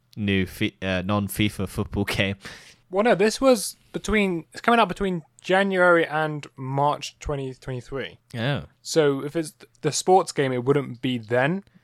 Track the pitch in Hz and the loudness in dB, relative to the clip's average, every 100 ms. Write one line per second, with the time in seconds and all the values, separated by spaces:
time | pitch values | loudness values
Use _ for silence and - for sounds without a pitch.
0 | _ - 101 95 90 - 107 - 95 92 | _ -6 0 0 0 -4 -6 -4 -4 -2
1 | 92 104 98 - 107 - 95 - 101 101 | 0 -2 -2 -2 -2 -2 -6 -6 -4 -4
2 | 98 - 98 101 - - - _ - 190 | -4 -2 -2 -4 -12 -20 -20 _ -6 0
3 | 233 175 214 - 262 226 - - _ 170 | 2 2 2 2 4 4 0 -12 _ -10
4 | - 214 196 170 - - - 233 208 - | -2 0 0 -2 -8 -4 2 4 2 0
5 | 196 175 - _ - 190 196 185 180 170 | -2 -4 -8 _ 0 2 2 4 6 6
6 | 156 156 156 151 - - 131 139 147 135 | 4 -2 -2 -4 -10 -12 -4 0 0 0
7 | - _ - 143 135 127 - 123 - 135 | -8 _ -8 -6 -8 -10 -10 -10 -8 -10
8 | 87 - _ 117 123 127 - _ - 165 | -10 -12 _ -6 -4 -4 -8 _ -2 2
9 | 147 135 139 165 156 - - _ 151 - | 2 2 -4 -6 -6 -12 -20 _ -4 -2
10 | - 190 156 - 135 123 123 143 131 117 | 4 4 4 -2 0 0 2 0 0 -6
11 | 127 123 107 123 139 196 _ _ | -4 -4 0 2 2 -2 _ _